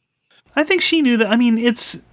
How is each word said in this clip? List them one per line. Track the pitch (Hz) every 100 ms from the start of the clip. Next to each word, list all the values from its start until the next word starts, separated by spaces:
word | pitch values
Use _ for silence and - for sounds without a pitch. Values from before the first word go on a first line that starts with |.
| _ _ _ _ _ -
I |
think | 302 370
she | - 330
knew | 269 233
that. | 214
I | 226
mean, | 240 226
it's, | 240 220 - - -